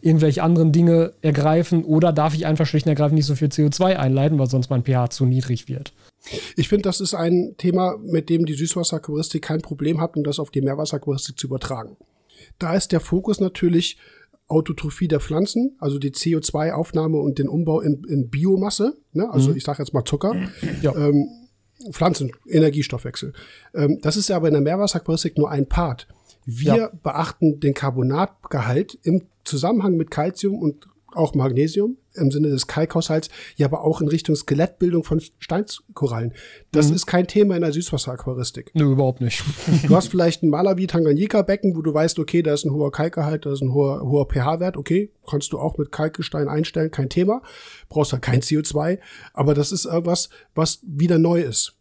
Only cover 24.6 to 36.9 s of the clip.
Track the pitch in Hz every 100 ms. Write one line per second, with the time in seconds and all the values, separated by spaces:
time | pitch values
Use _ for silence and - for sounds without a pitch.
24.6 | 143 180 202 170 - 160 160 - 147 143
25.6 | 139 - 170 123 - _ _ _ - 117
26.6 | 156 226 220 170 - 143 160 - 160 147
27.6 | 143 135 139 127 127 139 190 _ - 143
28.6 | 113 127 208 - - 180 - _ - 143
29.6 | 160 233 196 170 160 - 156 - 202 202
30.6 | 160 147 - _ _ - 156 147 135 123
31.6 | 156 175 208 262 _ - 147 143 151 135
32.6 | - - 160 170 - 160 156 - - -
33.6 | 143 143 156 156 151 160 - 151 - 143
34.6 | 175 - 180 170 160 160 - _ - 175
35.6 | 208 - _ 220 139 113 117 - - -
36.6 | _ 151 147